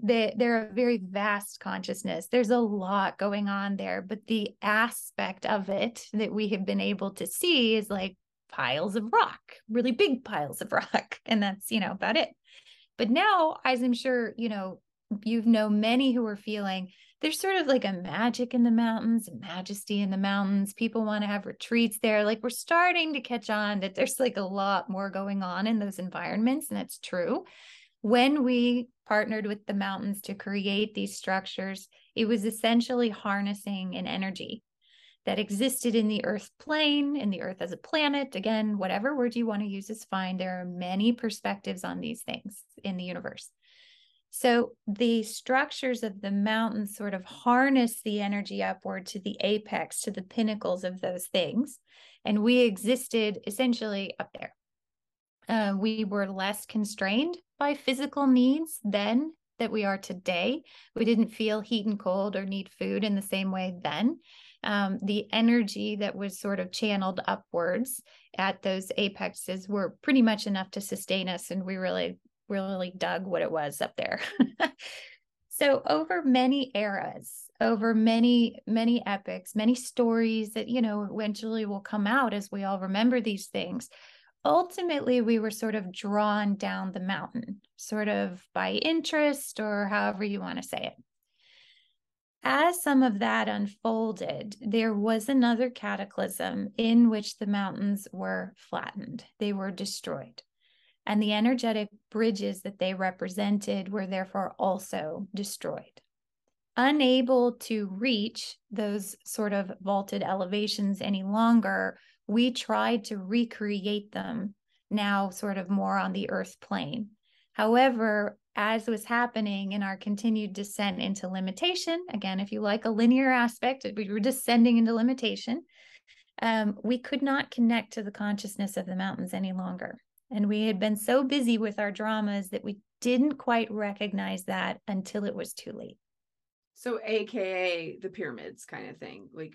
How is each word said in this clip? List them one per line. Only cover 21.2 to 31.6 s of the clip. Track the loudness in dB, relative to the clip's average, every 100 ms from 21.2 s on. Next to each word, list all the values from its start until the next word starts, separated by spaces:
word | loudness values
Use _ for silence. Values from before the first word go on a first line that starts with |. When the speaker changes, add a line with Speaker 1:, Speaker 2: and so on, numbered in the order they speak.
| -2
Speaker 1:
have | -2 -6
retreats | -12 -2 2 2 2
there. | 2 4
Like, | 2 0
we're | -4
starting | -6 2 4 6 4 0
to | -2
catch | -4 -6 -2
on | -2 0 -2
that | -2
there's, | 0 0 2
like, | 0 0
a |
lot | -4 -2 0 0 -2
more | -4 -4
going | -4 -4 -4
on | -4 -2 0
in | 0
those | -2 -6
environments. | -8 -6 -4 0 2 0 -2
And | -6
that's | -8 -12
true. | -6 -2 -2 -2 -6 -16 -20 -20 -20 _
When | 2 4 6 4
we | 2 4 4 2 -2 _ -2
partnered | 0 0 -2 -4
with | -6 -4
the |
mountains | -2 -2 -4 -4 -6
to | -8
create | -10 -6 -4 0 0 0
these | -2 -6 -6
structures, | -2 -2 -2 -8